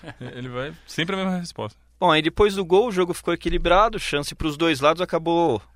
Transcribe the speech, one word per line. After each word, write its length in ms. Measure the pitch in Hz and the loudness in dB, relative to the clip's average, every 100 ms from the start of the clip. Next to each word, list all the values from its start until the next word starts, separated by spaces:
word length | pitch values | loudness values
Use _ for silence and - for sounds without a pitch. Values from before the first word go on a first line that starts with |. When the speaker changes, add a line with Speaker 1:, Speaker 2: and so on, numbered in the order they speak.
| 165 | -16
Speaker 1:
<laughs> 280 | - 123 | -14 -14
Ele 140 | 127 127 | -12 -10
vai 240 | 123 143 165 - | -10 -10 -12 -12
sempre 260 | - 165 | -6 -4
a 40 | 190 | -4
mesma 200 | 190 180 | -4 -4
resposta. 400 | 175 - 107 _ _ - | -8 -10 -10 _ _ -2
Speaker 2:
Bom, 100 | 180 | 2
aí 120 | 156 | 4
depois 340 | 156 - 208 196 | 2 2 2 2
do 80 | |
gol 240 | 170 185 247 | 2 4 4
o 40 | |
jogo 220 | 185 180 | 0 -2
ficou 180 | - - | -2 -4
equilibrado, 640 | 170 170 170 170 180 156 113 | -4 -2 -2 2 4 4 0
chance 340 | - 147 147 | -4 -4 -4
pros 220 | - 160 147 | -6 -6 0
dois 240 | 165 131 | 0 4
lados, 200 | 147 165 | 2 2
acabou 600 | 180 165 165 170 165 107 - | -2 -2 0 2 2 0 -6